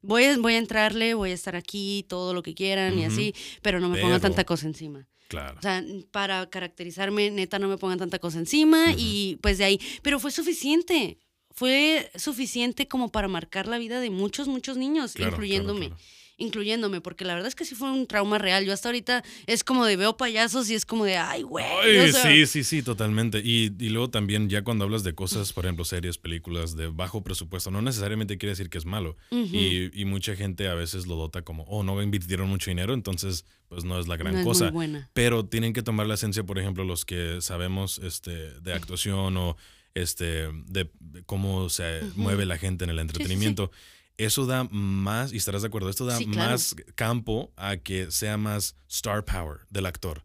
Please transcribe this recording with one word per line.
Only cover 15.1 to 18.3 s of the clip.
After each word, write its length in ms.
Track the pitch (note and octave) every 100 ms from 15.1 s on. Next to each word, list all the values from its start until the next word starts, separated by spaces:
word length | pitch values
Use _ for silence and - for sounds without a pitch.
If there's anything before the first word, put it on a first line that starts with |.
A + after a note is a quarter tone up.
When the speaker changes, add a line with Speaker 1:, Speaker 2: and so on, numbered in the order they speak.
Speaker 2:
Claro, 200 | - -
Speaker 1:
incluyéndome. 480 | F3 G3+ G3 G3 G3+ D#3+
Speaker 2:
claro, 80 | E2
claro. 220 | - - - _
Speaker 1:
Incluyéndome, 600 | A3 G#3+ G#3 A3+ G#3+ F#3
porque 240 | F3 F3+
la 100 | F#3
verdad 140 | E3+ G3+
es 80 | C4
que 80 |
sí 100 | D#4+
fue 160 | A#3 C4+
un 160 | C4 B3+
trauma 320 | G#3 G3+